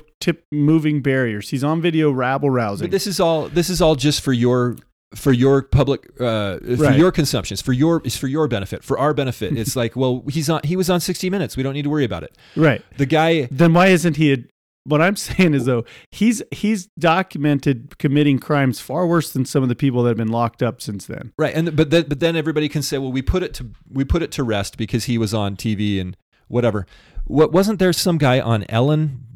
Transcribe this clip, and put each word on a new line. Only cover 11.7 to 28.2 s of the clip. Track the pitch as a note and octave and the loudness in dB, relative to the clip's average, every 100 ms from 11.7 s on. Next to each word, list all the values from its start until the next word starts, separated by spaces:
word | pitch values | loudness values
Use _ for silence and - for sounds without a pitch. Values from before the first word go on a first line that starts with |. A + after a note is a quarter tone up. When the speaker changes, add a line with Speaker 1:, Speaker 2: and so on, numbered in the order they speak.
Speaker 2:
need | C#3 C#3+ | -4 -2
to | |
worry | D3+ B2 | 0 -2
about | F2 | -4
it. | E2 _ - - | -10 _ -10 2
Speaker 1:
Right. | D#3 A2 - - | 2 2 -4 -4
Speaker 2:
The | C#3 | 0
guy | D#3 E3 E3 A#2+ | 2 2 2 0
Speaker 1:
Then | C3 E3+ | 2 4
why | E3+ F#3+ | 6 6
isn't | F3+ E3+ C#3+ | 6 2 2
he | D3+ | 2
a, | B2+ - _ _ _ | 2 -4 _ _ _
what | B2+ D3+ | -2 2
I'm | F3 G#3 | 2 0
<laughs> | |
saying | - - F3+ C#3+ | -6 0 2 2
is, | A#2+ | 0
though, | A#2+ A2+ - - | -2 -2 -14 -18
he's, | - A3 A#3 - | -2 0 0 -4
he's | - G#3 A3 F3+ - | -4 -2 -2 -6 -2
documented | E3 E3+ F#3 D#3 D3 C#3+ C#3+ A#2+ - - | 0 2 0 -2 0 0 0 -2 -6 -16
committing | D3 C#3+ D3 C3 | -4 2 2 2
crimes | - D3 C3+ A2+ | 0 0 0 -2
far | - C#3+ F3 | -6 -2 0
worse | E3+ - | 0 0
than | B2+ B2 | -4 -2
some | D3 | 0
of | B2+ | 0
the | - | 0
people | C#3 B2 | 0 2
that | A#2+ | 0
have | A2+ | 0
been | A2+ | -2
locked | A#2 A#2 - | -2 -2 -2
up | A#2+ C3 | -4 -4
since | - G2+ - | -10 -10 -10
then. | G#2+ A2+ - | -14 -12 -4
Speaker 2:
Right. | D3+ D#3 | -4 -2
And, | E3 D#3 | -2 0
but | D#3 | 2
then, | E3 D3 | 2 0
but | C#3+ | -2
then | E3 E3 | -2 -2
everybody | D#3 D3+ D3+ | -2 -2 -2
can | D3+ | -4
say, | C3+ C#3 | -4 -4
"Well, | C3+ | -4
we | C3 | -4
put | C3 F#3 | -2 -2
it | A3+ - | -2 -10
to, | A#2+ - - | -14 -16 -12
we | C3 C3+ | -6 0
put | E3+ | 0
it | D#3 | -2
to | - | -4
rest | B2 G#2 G2 - | -2 -2 -4 -6
because | A2 A#2 A#2 | -4 -4 -2
he | A#2 | -2
was | A2 | 0
on | A2 G2+ G2+ | -2 -4 -4
T | A#2 | -4
V | G2+ G#2 G2 | -2 -2 -2
and | F2+ - _ _ - | -6 -12 _ _ -6
whatever." | A#2+ A#2 G2+ F#2+ - _ - - | 0 0 0 -6 -14 _ -10 -4
What, | C3+ D3+ | 2 4
wasn't | E3 G3+ G3+ | 4 2 2
there | F#3 | 0
some | E3 F#3 | 2 0
guy | E3 | 2